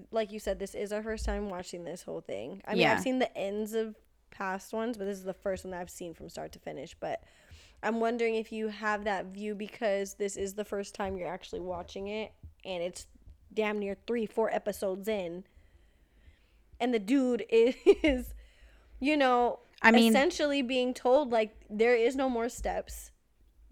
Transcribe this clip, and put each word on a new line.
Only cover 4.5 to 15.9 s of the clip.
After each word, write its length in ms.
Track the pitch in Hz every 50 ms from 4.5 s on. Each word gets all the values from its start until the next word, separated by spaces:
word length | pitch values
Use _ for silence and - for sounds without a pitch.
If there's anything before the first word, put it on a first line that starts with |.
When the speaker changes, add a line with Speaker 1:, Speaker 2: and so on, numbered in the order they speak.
| 185 190 - - -
Speaker 1:
ones, 240 | 220 220 233 247 208
but 80 | 190
this 140 | 196 202 190
is 40 | 185
the 80 | 190 180
first 300 | - - 202 185 185 -
one 60 | 185
that 100 | 185 175
I've 80 | 185 175
seen 240 | - - 185 170 165
from 140 | - 160 170
start 220 | - 165 156 165 -
to 60 | -
finish. 360 | - 170 156 143 131 175 - -
But 220 | - 160 131 - - - _ _ _ - - - - - - - -
I'm 160 | 214 226 226
wondering 340 | 226 226 240 233 233 226 226
if 180 | 220 214 -
you 180 | 226 220 220 214
have 340 | 208 208 220 214 214 202 208
that 240 | 214 196 180 175 190
view 260 | 185 202 214 214 214
because 600 | 196 214 208 - - 240 208 196 196 196 196 -
this 200 | - 202 196 -
is 200 | - 196 196 196
the 100 | - 208
first 300 | - 214 202 202 - -
time 200 | - 202 190 190
you're 120 | 185 175 151
actually 320 | 175 185 - - - 175
watching 460 | 175 185 180 170 175 - - 202 196 202
it, 240 | 208 220 214 - - _ - - - _ -
and 160 | 190 185 175
it's 240 | 170 185 175 - - - - - - - - - _ - 190
damn 240 | 214 214 208 214 208
near 200 | 202 196 196 - - -
three, 180 | 233 240 220
four 260 | 202 - 226 220 - -
episodes 540 | 208 - 208 190 - 214 190 185 196 190 220
in, 360 | 220 202 180 170 170 185 185 - _ - - _ _ _ _ _